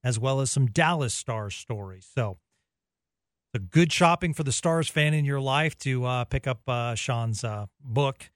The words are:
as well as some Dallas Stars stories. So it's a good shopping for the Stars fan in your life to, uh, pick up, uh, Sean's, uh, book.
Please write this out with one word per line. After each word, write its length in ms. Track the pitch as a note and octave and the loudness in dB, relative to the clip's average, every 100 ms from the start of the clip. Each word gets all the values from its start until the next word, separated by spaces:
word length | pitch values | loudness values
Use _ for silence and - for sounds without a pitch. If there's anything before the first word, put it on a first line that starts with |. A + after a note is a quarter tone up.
as 140 | B2+ A2+ | -2 -2
well 200 | B2 C3+ | 0 0
as 100 | C3+ | 0
some 160 | - C3 | 2 2
Dallas 460 | G#2+ D#3+ E3+ B2+ | 4 2 2 -2
Stars 420 | - - A2+ G#2 - | -4 -6 -6 -6 -10
stories. 520 | - A2 G2 F#2+ - | -8 -8 -8 -14 -6
So 240 | - A2 F2+ _ _ _ _ _ _ _ _ _ _ _ | -2 -2 -4 _ _ _ _ _ _ _ _ _ _ _
it's 100 | A#2+ | -8
a 40 | F#2 | 0
good 260 | D#3 E3+ | 2 4
shopping 400 | - F3 E3+ F3 | 4 4 4 0
for 120 | D3 | -2
the 80 | C#3+ | -2
Stars 360 | A#2+ E3+ E3 D#3 | 0 0 2 0
fan 240 | - D3+ | 2 2
in 120 | D3+ | 4
your 160 | C#3+ C#3 | 2 0
life 360 | C3+ C3+ D#3 - | 0 2 0 -2
to, 240 | C#3 B2+ | -2 0
uh, 200 | B2 B2+ | 0 -2
pick 220 | A#2+ C#3 - | -2 -2 -2
up, 140 | B2+ - | -4 -2
uh, 280 | A#2+ A#2+ | -2 -2
Sean's, 500 | A2+ - A#2+ A#2 G#2+ | -4 -2 -2 -2 -4
uh, 220 | A#2 G#2 G#2 _ | -4 -6 -10 _
book. 500 | C#3 A2+ C#3 C3 - | -4 0 0 -2 -14